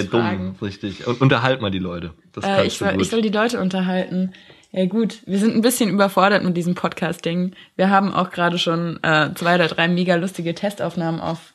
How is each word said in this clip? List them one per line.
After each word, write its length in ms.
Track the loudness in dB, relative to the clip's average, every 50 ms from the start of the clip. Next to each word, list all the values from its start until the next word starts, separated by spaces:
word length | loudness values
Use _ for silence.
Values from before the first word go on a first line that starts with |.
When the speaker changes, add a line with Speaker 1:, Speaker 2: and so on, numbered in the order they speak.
| 2
Speaker 1:
dumm, 40 | 2 0 0
Speaker 2:
Überraschungsfragen. 360 | 2 2 -2 -2 -4 -8 -8 -8
Speaker 1:
richtig. 460 | -8 -10 -8 -8 -8 -8 -8 -6 -4
Und 140 | -4 0 2
unterhalt 400 | 4 4 4 4 2 2 0 0
mal 100 | -2 -2
die 80 | -2 -2
Leute. 360 | -4 -4 -6 -8 -10 -12 -14 _ _ _ -12
Das 120 | -6 -4
Speaker 2:
Äh, 40 | 0
Speaker 1:
kannst 180 | 2 2 2
Speaker 2:
ich 120 | 0 0 -2
Speaker 1:
du 60 | -2
Speaker 2:
soll, 80 | -2 0
Speaker 1:
gut. 80 | 0 -2
Speaker 2:
ich 60 | 0
soll 120 | 0 -2 0
die 60 | 0
Leute 320 | 0 0 0 0 0 -2
unterhalten. 720 | -2 -2 -2 -2 -2 -2 -2 -2 -2 -2 -2 -4 -4 -4 -6 -10 -20 -20 -20 -20 _ _ -2
Ja 120 | -2 -2
gut, 320 | 0 0 0 0 -2 -4 -8 -8
wir 140 | -4 -2 2
sind 160 | 2 2 2
ein 80 | 4 4
bisschen 260 | 4 4 4 2 2
überfordert 540 | 4 4 2 4 4 4 4 4 4 4 2
mit 140 | 2 0
diesem 180 | 0 0 -2 -2
Podcast-Ding. 800 | -2 -2 -6 -4 -2 -4 -4 -4 -4 -4 -4 -2 -2 -2 -4 -6 -10 -20 -12 _
Wir 140 | 0 2 4
haben 220 | 4 4 2 2 0
auch 180 | 0 -2 -2
gerade 280 | -2 0 0 0 0 0
schon, 400 | 0 0 0 -2 -2 -4 -6 -4 0
äh, 260 | 2 4 4 2 0 -2
zwei 180 | -2 0 2 4
oder 140 | 4 2 2
drei 180 | 2 0 0
mega 300 | 2 2 2 2 2 2
lustige 360 | 2 0 -4 -6 -6 -6 -6 -6
Testaufnahmen 680 | -4 -4 -6 -4 -4 -6 -4 -4 -4 -4 -2 -4 -4
auf-, 340 | -4 -6 -6 -6 -10 -16 _